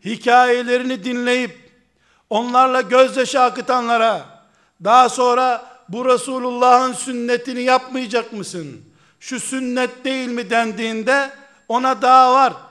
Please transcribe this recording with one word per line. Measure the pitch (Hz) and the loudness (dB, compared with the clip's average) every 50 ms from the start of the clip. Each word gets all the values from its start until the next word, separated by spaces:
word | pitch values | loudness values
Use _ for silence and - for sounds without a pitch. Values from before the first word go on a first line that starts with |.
| _ | _
hikayelerini | 180 226 - - 247 240 247 247 247 240 247 247 240 247 247 254 254 262 226 180 | -10 -10 -6 0 4 4 6 6 4 2 0 0 -2 -2 -2 -2 -4 -6 -6 -6
dinleyip | 254 247 247 247 247 247 254 247 220 - - _ _ _ _ _ _ _ _ _ _ _ _ _ _ | -6 -6 -4 -2 -2 -2 -2 -2 -6 -10 -16 _ _ _ _ _ _ _ _ _ _ _ _ _ _
onlarla | 226 214 240 247 240 247 262 262 254 254 | -2 -2 -2 0 2 2 4 4 2 0
gözyaşı | 254 - 233 254 262 254 196 269 254 - - 277 | -2 2 4 4 4 4 2 -4 -4 -2 2 2
akıtanlara, | 254 247 247 262 240 - 247 254 240 233 240 233 226 226 208 170 131 - - _ _ _ _ _ _ _ _ _ 170 | 2 2 0 -4 -4 -2 -2 -2 0 0 0 0 2 0 0 -2 -6 -14 -20 _ _ _ _ _ _ _ _ _ 0
daha | 196 233 254 254 233 | 4 6 6 6 4
sonra | 240 - 247 247 240 247 262 254 240 220 - - - _ _ _ | 2 0 0 0 2 2 0 0 -2 -4 -8 -16 -20 _ _ _
"Bu | 175 233 254 | -10 -6 0
Resulullah'ın | 262 254 240 - 269 262 254 247 254 247 247 254 254 247 247 262 254 233 | 0 0 0 0 -4 -6 -4 -4 -4 -2 2 4 6 6 4 4 0 -6
sünnetini | - - 262 254 240 233 240 247 240 240 269 254 247 | -8 -8 -8 -6 -6 -4 -2 -4 -4 -4 -6 -8 -4
yapmayacak | 247 254 254 254 254 262 254 262 254 214 208 240 226 226 233 | 0 2 2 2 0 -2 -8 -8 -8 -4 -4 -4 -4 -4 -10
mısın? | 214 185 - - 180 160 143 127 107 - _ _ _ _ _ _ _ | -12 -12 -10 -12 -12 -12 -14 -16 -18 -20 _ _ _ _ _ _ _
Şu | - - 262 240 | -14 -12 -10 -10
sünnet | - - 262 262 262 247 247 262 254 247 247 - - | -10 -8 -8 -6 -6 -4 -2 -2 -4 -4 -6 -8 -6
değil | 269 269 262 254 247 | -6 -4 -4 -6 -6
mi?" | 240 240 240 185 | -6 -8 -6 -2
dendiğinde | 233 233 233 226 208 208 226 226 220 220 220 247 262 277 277 269 277 - - _ _ _ _ _ | -2 -2 -2 -2 -4 -6 -6 -6 -6 -6 -2 0 0 0 0 -4 -8 -18 -20 _ _ _ _ _
ona | 226 240 254 262 262 208 | -4 -2 0 0 -2 0
"Daha | 226 254 254 262 254 254 247 | 2 4 6 6 6 6 6
var | 269 269 247 180 123 - - | 4 2 2 0 -6 -18 -20